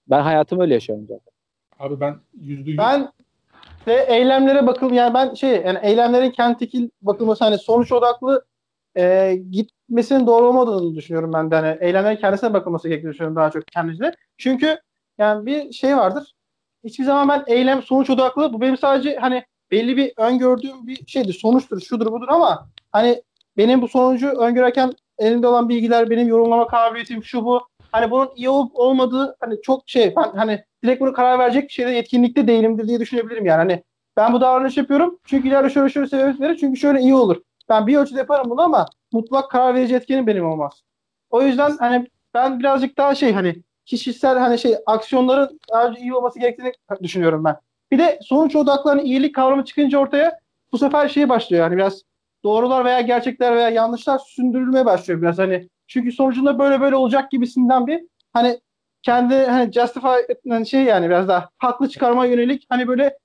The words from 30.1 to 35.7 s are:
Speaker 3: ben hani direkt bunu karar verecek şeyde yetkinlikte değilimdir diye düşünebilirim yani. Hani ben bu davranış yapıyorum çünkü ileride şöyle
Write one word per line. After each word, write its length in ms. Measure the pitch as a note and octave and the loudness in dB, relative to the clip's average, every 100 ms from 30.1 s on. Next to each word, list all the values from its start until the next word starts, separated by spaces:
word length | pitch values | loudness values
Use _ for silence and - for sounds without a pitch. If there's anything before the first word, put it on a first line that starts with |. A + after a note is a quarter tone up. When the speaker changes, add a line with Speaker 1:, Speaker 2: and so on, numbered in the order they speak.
| - | 2
Speaker 3:
ben 140 | A3 G3 | -2 -2
hani 260 | A3 G#3 _ _ | -4 -4 _ _
direkt 180 | A#3 B3+ | -2 0
bunu 120 | C4 | -2
karar 260 | C4 B3 B3+ | 0 2 2
verecek 320 | B3 B3+ C#4 | 2 0 -4
şeyde 200 | - B3 | -6 -4
yetkinlikte 560 | B3 A#3 B3 A#3+ A#3+ A3+ | -4 -2 0 2 2 2
değilimdir 400 | A#3 A3 A3+ A3 | 4 2 0 -4
diye 120 | A#3+ | -4
düşünebilirim 460 | A#3 B3 A3 A3+ F#3+ | -4 -6 -6 -4 0
yani. 120 | D#3+ | 2
Hani 260 | F3 E3+ - _ _ - | 2 -2 -6 _ _ 0
ben 160 | A3 | 2
bu 80 | A#3+ | 2
davranış 360 | B3+ B3+ C4 B3+ | 2 2 0 -2
yapıyorum 420 | C#4 C#4+ F4 F4 - | 0 2 0 -2 -4
çünkü 220 | C#4 C4 | -2 2
ileride 220 | C#4 | 2
şöyle 200 | C#4 | 2